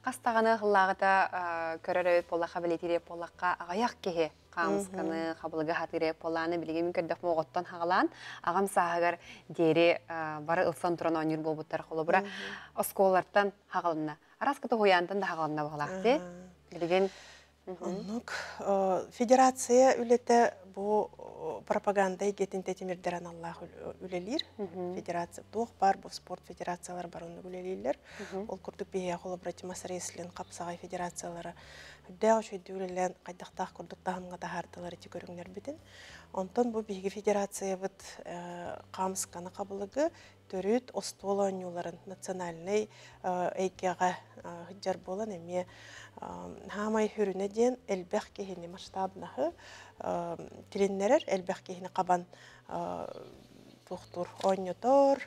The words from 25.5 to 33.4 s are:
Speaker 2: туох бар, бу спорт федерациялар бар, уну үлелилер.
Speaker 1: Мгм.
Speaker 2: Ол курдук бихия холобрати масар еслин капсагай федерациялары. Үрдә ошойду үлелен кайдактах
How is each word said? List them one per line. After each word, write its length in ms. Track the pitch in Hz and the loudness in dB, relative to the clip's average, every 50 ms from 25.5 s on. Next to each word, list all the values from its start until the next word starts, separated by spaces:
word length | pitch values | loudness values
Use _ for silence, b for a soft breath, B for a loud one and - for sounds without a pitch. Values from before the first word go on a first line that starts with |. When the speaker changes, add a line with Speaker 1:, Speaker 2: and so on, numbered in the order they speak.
Speaker 2:
туох 180 | - 214 233 233 - - | -4 -4 -4 -4 -2 2
бар, 180 | 190 196 196 | 4 4 4
бу 120 | 190 - 175 | 2 -4 -14
спорт 320 | - - - - 185 - - | -14 -14 -12 -12 -14 -14 -12
федерациялар 600 | - 175 - 180 175 175 180 - - 180 180 175 | -18 -12 -10 -6 -6 -6 -8 -8 -10 -10 -10 -10
бар, 160 | 170 175 165 170 | -10 -10 -12 -12
уну 180 | 170 170 175 | -12 -14 -14
үлелилер. 580 | 185 180 180 180 180 185 190 196 208 254 302 - B B B B | -14 -12 -12 -10 -8 -8 -8 -4 -2 -2 -2 -4 B B B B
Speaker 1:
Мгм. 300 | 202 190 196 190 208 220 | -12 -8 -6 -8 -6 -6
Speaker 2:
Ол 80 | 196 | -10
курдук 300 | 190 - - - - 202 - | -10 -10 -14 -10 -10 -12 -6
бихия 280 | - 190 185 180 175 | -6 -4 -2 -2 -4
холобрати 480 | 175 - 185 185 175 - 180 175 - - | -4 -6 -8 -10 -6 -8 -10 -10 -8 -10
масар 260 | 180 185 - - 180 | -12 -10 -10 -10 -8
еслин 400 | 180 175 - - - - 170 175 | -8 -8 -8 -10 -10 -10 -12 -12
капсагай 460 | 185 - 185 - - - 175 170 175 | -12 -12 -14 -12 -10 -10 -8 -8 -8
федерациялары. 760 | 175 - 175 180 175 175 175 175 - - 175 170 170 170 170 175 B B B B B B B B B B - | -10 -10 -10 -6 -6 -6 -6 -6 -8 -10 -8 -10 -8 -10 -12 -14 B B B B B B B B B B -20
Үрдә 300 | 185 180 220 220 226 220 | -6 2 4 6 6 4
ошойду 340 | 214 - 208 185 180 - 190 | 2 -4 -12 -12 -12 -10 -8
үлелен 420 | 190 190 180 180 185 185 180 180 _ _ | -8 -8 -6 -2 0 0 0 -2 _ _
кайдактах 500 | - 180 - | -16 -14 -14